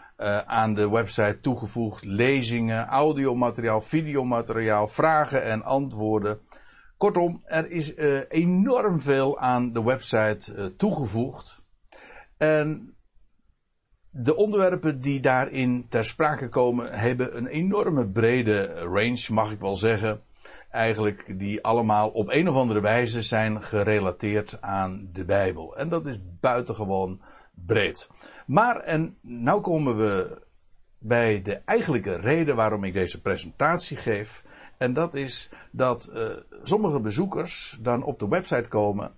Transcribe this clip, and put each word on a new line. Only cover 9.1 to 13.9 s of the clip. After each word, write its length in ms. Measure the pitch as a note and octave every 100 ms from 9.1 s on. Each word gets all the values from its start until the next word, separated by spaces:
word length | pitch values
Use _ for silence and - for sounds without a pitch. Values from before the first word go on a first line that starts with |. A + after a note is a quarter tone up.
| C3+ C3+ C#3+
aan 340 | B2+ B2 B2
de 100 | A2+
website, 720 | A2+ B2+ - A2+ G#2+ G#2 -
eh, 100 | -
toegevoegd. 1000 | G2 - G#3 D#3 A#2+ A2 C3+ - - - - _ _ - - - - -
En 580 | D#3 D#3 D3+ D3+ - - _ _ _ _ _ _ _ _ _